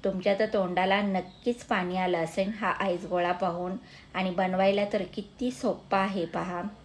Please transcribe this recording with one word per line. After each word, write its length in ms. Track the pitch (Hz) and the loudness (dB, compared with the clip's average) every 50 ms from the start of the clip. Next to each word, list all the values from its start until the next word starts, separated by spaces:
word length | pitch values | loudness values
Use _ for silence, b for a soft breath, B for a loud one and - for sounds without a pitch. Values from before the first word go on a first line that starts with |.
| - | 0
तुमच्या 300 | 196 190 185 180 202 202 196 | 0 -2 2 2 2 2 2
तर 60 | 220 208 214 | 2 2 2
तोंडाला 480 | 208 190 175 180 180 185 190 190 202 | 0 0 2 0 0 2 2 2 2
नक्कीच 600 | 202 202 190 185 180 - - - - 247 240 240 - | 2 2 0 -2 -2 -4 -12 -4 -2 -2 -2 -2 -2
पाणी 320 | - 233 196 180 180 180 185 | -2 0 0 0 0 0 0
आलं 200 | 185 185 175 165 | 0 2 2 0
असेल 340 | 165 160 - - 190 196 220 208 | 0 -2 0 -2 -2 -2 -2 -2
हा 100 | 214 190 - - | -2 -2 0 0
आईस 260 | 190 196 180 175 190 | 0 0 0 -2 -2
गोळा 260 | 175 180 175 175 175 | -2 0 0 2 2
पाहून. 440 | 180 180 196 180 170 175 180 180 185 - B B B B B B - | 0 0 0 -2 -2 -2 -4 -4 -6 -6 B B B B B B -4
आणि 160 | 180 185 185 | -2 -2 -2
बनवायला 560 | 180 185 190 185 185 185 190 196 202 202 202 202 - | 0 0 0 2 2 4 4 4 4 4 0 0 0
तर 100 | 208 185 175 - | -2 -2 -4 -8
किती 380 | - 196 - - - 254 247 | -10 -10 -10 -8 -4 -4 -4
सोपा 460 | 254 - - 226 180 - - - - 196 | -2 0 -2 -2 -2 -2 -2 0 2 2
आहे 280 | 190 208 190 196 170 | 2 2 0 -2 -4
पहा. 360 | 165 - 175 170 185 180 175 180 208 208 - - | -2 -2 -4 -4 -4 -6 -6 -6 -8 -10 -12 -20